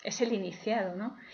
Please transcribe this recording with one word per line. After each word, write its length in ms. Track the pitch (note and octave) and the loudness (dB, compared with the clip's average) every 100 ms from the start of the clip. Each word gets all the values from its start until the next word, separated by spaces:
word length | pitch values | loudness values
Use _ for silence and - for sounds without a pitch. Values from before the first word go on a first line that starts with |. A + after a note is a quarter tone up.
es 200 | - - | -4 2
el 100 | A#3 | 2
iniciado, 640 | G#3+ F3+ - G#3 G#3+ F#3+ F3+ | 2 0 -2 2 2 2 -2
¿no? 220 | A3+ - - | -4 -6 -14